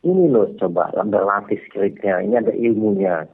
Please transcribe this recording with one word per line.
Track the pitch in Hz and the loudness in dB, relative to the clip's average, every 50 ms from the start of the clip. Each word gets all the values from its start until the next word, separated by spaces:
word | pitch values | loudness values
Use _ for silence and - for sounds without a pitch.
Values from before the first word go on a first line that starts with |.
| - 165 | 0 0
ini | 185 185 175 160 | 2 4 4 4
loh | 127 113 98 - - | 4 4 2 2 -2
coba | - 98 90 85 87 87 - - - 98 | -4 -4 -2 0 0 -2 -2 -2 -4 -2
berlatih | 107 101 98 95 101 101 101 101 - 107 98 - - | 0 0 0 2 2 0 -2 0 -4 -6 -6 -6 -12
skripnya, | - 101 98 98 - - - 101 95 90 95 | -6 -4 -2 -2 -4 -4 -2 -2 -2 0 0
ini | 101 117 120 | 0 0 0
ada | 110 113 | 0 0
ilmunya. | 104 - 117 120 113 107 110 107 101 95 98 92 87 80 78 - | -2 0 0 0 0 2 0 0 0 0 0 0 -2 -2 -6 -10